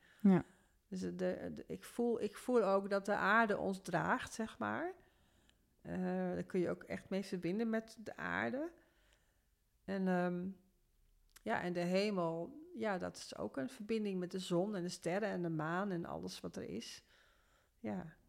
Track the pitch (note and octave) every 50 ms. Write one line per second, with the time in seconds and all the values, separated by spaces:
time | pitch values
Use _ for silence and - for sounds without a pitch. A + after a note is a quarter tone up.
0 | - - - - - G3 F#3 E3 - - - - _ _ _ _ _ _ G3 F#3
1 | F#3 F3+ F3+ F3+ F#3 F3+ F3+ - - F3 - - - - - F#3+ - - - -
2 | A#3+ A#3+ A#3 - - G#3+ - - - - B3+ A#3+ G#3+ G3 G3 G3 G3 G3 G3 G3
3 | F#3+ G#3 G3+ - - F#3 G#3 A3+ A#3 G#3+ G#3 - - F#3+ G3 F#3+ - - F3 E3
4 | D#3+ F3 G#3 B3+ - - - - A3 A3 - - A3+ G#3 G#3+ A#3+ D#4 F4+ F#4+ -
5 | - - _ _ _ _ _ _ _ _ _ _ _ _ _ _ - - F3 F3+
6 | F#3 F3+ F3+ F#3 F#3 F3+ F3+ F3 F3+ F#3 - F#3+ E3+ E3+ F3 F3+ - - - F#3+
7 | - - F#3+ F#3+ G3 - - F3+ F3+ E3 F3+ G#3+ A#3 A3+ A3 A3 A3 A3+ - -
8 | G#3 - - - - F3+ E3+ F#3 G#3+ A#3 A#3 C4 D#4 F4 E4+ - - _ _ _
9 | _ _ - _ _ _ _ _ _ _ _ _ _ _ _ _ _ - F#3+ G3
10 | F#3+ F#3 F3+ F3+ F3+ F3+ F3+ F3 F3+ F#3+ F#3+ - - _ _ _ _ _ _ _
11 | _ _ _ _ _ _ _ - - G#3+ A3 - - F3+ F3+ F3 F3 F3 F3+ F#3+
12 | G3+ G#3+ G#3 F#3 E3+ E3 E3 E3 E3+ F3 C#4+ D4+ D#4 F4+ F4+ C4 A3 A3 G3 F3+
13 | F3+ F3+ F3 - - - - - - G#3 - C#4 C4 B3 - - G#3 G#3 A3+ A3
14 | G#3+ G#3 F#3+ F#3 F3+ F3 - F#3 F#3 - F3+ E3+ F3+ G#3+ G#3+ F#3 F3 F3+ F3 -
15 | - E3+ E3+ G3+ A3 G3+ F#3+ F#3 F3 E3+ E3 D#3 D3+ D#3 E3+ F3+ G3+ G#3 F#3 E3+
16 | E3+ - D3 D#3+ E3+ F#3 F#3 - - F3+ F3 - - - - A3 A#3 - - -
17 | - _ - - - _ _ _ _ _ _ _ _ _ _ _ - A3 G#3 F#3
18 | E3+ D#3+ - - _